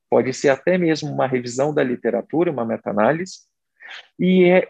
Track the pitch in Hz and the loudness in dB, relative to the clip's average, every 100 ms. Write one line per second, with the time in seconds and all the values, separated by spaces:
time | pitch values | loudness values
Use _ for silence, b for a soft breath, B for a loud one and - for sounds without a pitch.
0 | - 123 120 131 147 135 - 185 170 151 | -2 0 0 0 0 0 0 0 0 -2
1 | 151 139 135 127 123 120 147 151 131 123 | -4 -4 -2 -2 -4 -4 -2 0 -2 -2
2 | 117 110 - 147 175 131 113 110 - 104 | -2 -4 -2 -2 -2 -2 -4 -6 -4 0
3 | 110 160 190 - _ _ _ _ B B | 2 0 -6 -14 _ _ _ _ B B
4 | B - 180 185 175 180 | B -2 2 4 6 4